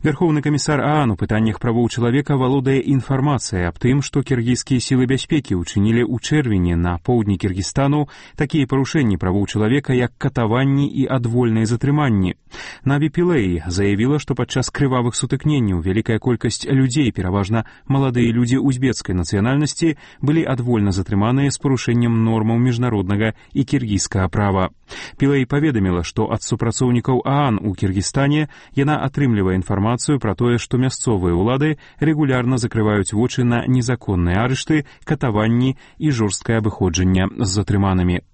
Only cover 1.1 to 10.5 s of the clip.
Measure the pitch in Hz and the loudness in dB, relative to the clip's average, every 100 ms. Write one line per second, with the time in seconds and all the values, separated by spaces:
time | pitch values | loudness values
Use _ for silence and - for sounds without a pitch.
1.1 | 98 - 110 110 95 127 117 117 - 120 | -2 0 0 0 0 -2 0 0 0 0
2.1 | 131 147 139 127 139 131 135 - 135 - | 0 0 0 2 0 2 0 2 0 0
3.1 | 135 143 135 - 92 87 - 123 139 135 | -2 0 -2 -2 -2 -4 -2 0 0 0
4.1 | 143 131 123 117 123 - 127 - 127 127 | -4 -2 -2 0 -2 0 -2 2 0 2
5.1 | 131 - 160 - 92 85 104 104 113 120 | -2 0 -2 0 -4 -2 0 2 2 0
6.1 | 120 - 151 127 101 87 85 87 87 - | -2 0 0 2 2 2 2 0 -2 0
7.1 | 120 104 95 101 92 95 - 139 147 143 | 0 0 0 -2 -2 -4 -2 0 0 -2
8.1 | - - - 147 160 131 135 131 160 120 | -8 -20 -6 -2 0 0 0 0 0 0
9.1 | 92 92 98 98 104 107 139 139 127 123 | 0 0 0 0 0 0 0 0 0 0
10.1 | - 139 127 113 | -2 -4 -2 0